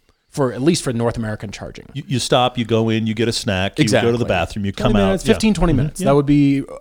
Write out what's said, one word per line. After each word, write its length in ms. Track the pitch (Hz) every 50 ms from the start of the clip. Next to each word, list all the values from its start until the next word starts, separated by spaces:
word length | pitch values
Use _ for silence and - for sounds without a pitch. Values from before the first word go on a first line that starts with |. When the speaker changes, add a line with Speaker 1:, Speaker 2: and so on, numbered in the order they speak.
| _ _ _ _ _ _
Speaker 1:
For, 220 | - - 143 127
at 100 | 110 107
least 220 | 127 156 175 - -
for 80 | 143
North 240 | 123 117 117 117 110
American 340 | - 113 110 107 101 - 104
charging. 360 | 95 - - 71 57 - - - -
Speaker 2:
You, 100 | 135 - -
you 120 | 135 120
stop, 380 | 117 - 151 135 123 127 - -
you 80 | 120
go 240 | 113 117 110 113 113
in, 180 | 110 110 110 110
you 60 | 110
get 160 | 107 113 110
a 20 |
snack, 480 | 113 - - 117 98 92 95 101 - -
you 60 | 151
go 60 | 110
to 100 | 113 120
the 0 | 104 117
Speaker 1:
Exactly. 160 | 120 120 120 -
Speaker 2:
bathroom, 380 | 104 90 85 - - 110 101
you 80 | 98 98
Speaker 1:
Twenty 180 | - - 127 117
Speaker 2:
come 80 | -
out. 40 | -
Speaker 1:
minutes, 180 | 98 - 180 -
Speaker 2:
Yeah. 80 | - 226
Speaker 1:
fifteen, 200 | - - 220 208
twenty 180 | 170 175 175
Speaker 2:
Mm-hmm. 60 | 156 -
Speaker 1:
minutes. 240 | 143 151 - -
Speaker 2:
Yeah. 40 | 185 135
Speaker 1:
That 80 | 139
would 100 | 143 143
be 380 | 139 147 147 143 139 139 135 139 - - -